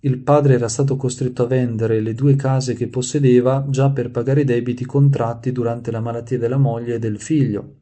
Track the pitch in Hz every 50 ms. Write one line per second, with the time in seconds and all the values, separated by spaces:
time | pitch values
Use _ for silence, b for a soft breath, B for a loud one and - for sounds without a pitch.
0 | - 143 127 - - - 143 147 143 139 131 123 120 113 110 - 139 135 135 131
1 | - 127 123 - 131 127 123 - 123 120 131 131 127 123 113 110 113 113 113 110
2 | 107 110 110 113 131 143 139 139 139 131 131 131 127 123 120 - 123 110 - 127
3 | 123 - - 151 143 131 123 123 123 127 131 135 139 143 135 127 135 139 139 135
4 | 123 120 120 123 117 123 135 143 147 131 120 120 120 123 123 123 127 120 - 143
5 | 139 143 139 127 120 113 117 113 - 131 123 123 120 120 117 120 117 117 110 113
6 | 113 117 117 117 117 - 131 117 113 117 127 139 139 120 117 117 120 120 120 113
7 | 110 113 107 104 - - 160 156 135 113 104 98 - - - _